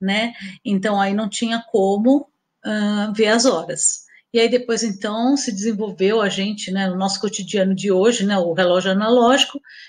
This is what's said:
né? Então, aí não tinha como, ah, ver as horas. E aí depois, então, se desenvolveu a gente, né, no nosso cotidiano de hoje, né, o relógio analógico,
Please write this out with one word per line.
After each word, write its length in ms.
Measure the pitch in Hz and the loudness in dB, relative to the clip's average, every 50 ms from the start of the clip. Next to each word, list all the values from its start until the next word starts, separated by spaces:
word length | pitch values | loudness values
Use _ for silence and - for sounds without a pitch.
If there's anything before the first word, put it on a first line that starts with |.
né? 320 | 190 190 196 214 233 240 240 - 196 190 190 - - | -4 -2 -2 0 -2 -4 -6 -10 -14 -16 -16 -10 -6
Então, 340 | - 202 185 190 214 202 196 | -2 -2 0 0 0 0 0
aí 140 | 196 196 | 0 0
não 160 | 202 208 220 196 | 0 -2 -2 -4
tinha 340 | - - 233 226 226 233 - - | -4 -4 -4 -2 -2 -4 -6 -2
como, 600 | - 208 190 196 202 208 220 254 277 294 - _ _ _ _ _ _ _ - | 0 0 2 2 2 2 4 4 4 2 0 _ _ _ _ _ _ _ -8
ah, 480 | 214 214 208 208 208 208 208 208 220 202 | -6 -4 -2 0 0 0 0 -2 -2 0
ver 140 | 214 220 208 | 0 2 2
as 160 | 226 233 - | 2 4 4
horas. 600 | - 196 160 165 165 - - - - - - - _ _ _ _ _ | 2 2 0 -2 -6 -6 -2 -2 -2 -2 -4 -12 _ _ _ _ _
E 80 | - 226 | 0 2
aí 80 | 226 226 | 2 4
depois, 340 | 247 247 247 - 226 214 | 2 0 0 0 -4 -2
então, 540 | 226 220 190 196 - 208 214 226 233 254 285 | -2 -4 -6 -4 -6 -6 -4 0 0 2 2
se 160 | 277 - 247 | 0 0 -4
desenvolveu 680 | 202 190 202 226 214 190 220 202 180 - 190 196 226 226 | -4 -4 -2 -2 -2 -2 -4 -6 -4 0 0 2 2 2
a 80 | 202 196 | 0 0
gente, 400 | 190 196 196 208 208 208 - 185 | -2 -2 -4 -4 -4 -6 -8 -6
né, 180 | 185 190 196 185 | -4 -2 -2 -2
no 80 | 180 | -2
nosso 240 | 185 190 196 196 - | -2 -2 -2 -2 -2
cotidiano 540 | - 202 202 - 190 - - 202 190 190 190 | -4 -4 -4 -6 -8 -4 -2 0 0 2 0
de 180 | 190 - 202 | 0 0 0
hoje, 320 | 185 185 196 233 240 240 196 | 2 4 4 2 2 2 0
né, 140 | 202 202 190 | 0 0 0
o 160 | 175 170 160 | 0 0 0
relógio 360 | 180 185 175 175 185 185 196 | 0 2 2 2 2 2 0
analógico, 720 | 190 202 214 226 240 254 233 233 269 285 - - - 285 _ - - - - | 0 0 2 2 4 4 6 6 4 4 2 -2 -4 -16 _ -16 -20 -20 -20